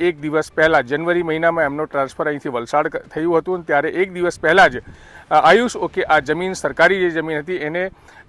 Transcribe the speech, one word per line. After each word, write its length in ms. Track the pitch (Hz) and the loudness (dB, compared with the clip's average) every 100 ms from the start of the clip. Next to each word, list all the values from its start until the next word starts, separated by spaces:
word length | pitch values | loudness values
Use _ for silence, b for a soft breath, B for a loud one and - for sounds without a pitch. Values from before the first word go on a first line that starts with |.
એક 200 | 175 147 | -2 -2
દિવસ 320 | 151 156 156 | -2 -2 -2
પહેલાં, 300 | - 160 156 | 2 4 4
જનવરી 400 | 120 147 170 175 | 0 -4 0 -2
મહિનામાં 420 | 165 160 170 165 | -2 0 0 2
એમનો 200 | 143 147 | -2 -2
ટ્રાન્સફર 440 | 156 143 131 - 156 | -4 -4 -4 -4 -4
અહીંથી 200 | 143 147 | -4 -6
વલસાડ 400 | 120 117 147 156 | -6 -2 -2 0
ક-, 100 | - | -6
થયું 400 | - 160 170 160 | -10 -6 0 0
હતું 160 | 180 | 0
અને 100 | 185 | -6
ત્યારે 240 | 165 143 151 | 0 0 0
એક 240 | 170 196 | -2 -4
દિવસ 280 | 180 175 - | -2 -4 0
પહેલાં 300 | 156 185 160 | 2 6 4
જ, 80 | 123 | 2
અ, 40 | B B B B B | B B B B B
આયુષ 460 | 156 147 208 240 - | 4 6 4 2 -4
ઓકે 260 | 170 185 | -4 -4
આ 160 | - 151 | 2 0
જમીન, 340 | 139 160 185 | 2 -4 -4
સરકારી 480 | 185 143 131 170 190 | -4 -4 2 4 4
જે 100 | 180 | 0
જમીન 280 | 160 160 151 | -2 -4 -6
હતી 160 | 151 | -6
એને, 360 | 180 151 170 190 b b b | -6 -4 -6 -6 b b b